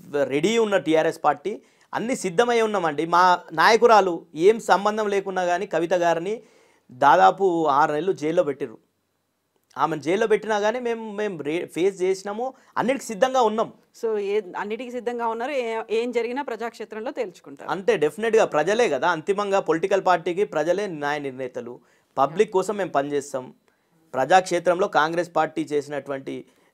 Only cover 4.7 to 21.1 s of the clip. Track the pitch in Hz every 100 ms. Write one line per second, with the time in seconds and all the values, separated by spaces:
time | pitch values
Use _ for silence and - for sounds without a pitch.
4.7 | 185 208 214 214 196 190 185 180 175 202
5.7 | 160 165 180 170 165 175 226 - _ _
6.7 | _ _ 127 139 170 190 185 190 170 160
7.7 | 135 156 147 185 160 151 170 160 135 131
8.7 | 110 _ _ _ _ _ _ _ _ _
9.7 | - 147 156 139 202 226 208 214 208 208
10.7 | 247 240 226 220 208 214 170 139 165 -
11.7 | - 185 180 180 190 202 208 254 262 _
12.7 | - 202 269 - 214 262 262 220 214 208
13.7 | - _ - 226 214 196 208 185 - 196
14.7 | 220 247 247 226 240 233 226 247 285 233
15.7 | 226 220 220 247 233 233 254 277 226 226
16.7 | - 214 220 233 302 214 - - 139 -
17.7 | 170 190 202 147 - 226 220 185 151 151
18.7 | 214 233 143 160 165 151 196 202 196 185
19.7 | 165 196 196 180 175 170 175 208 156 156
20.7 | 185 208 156 143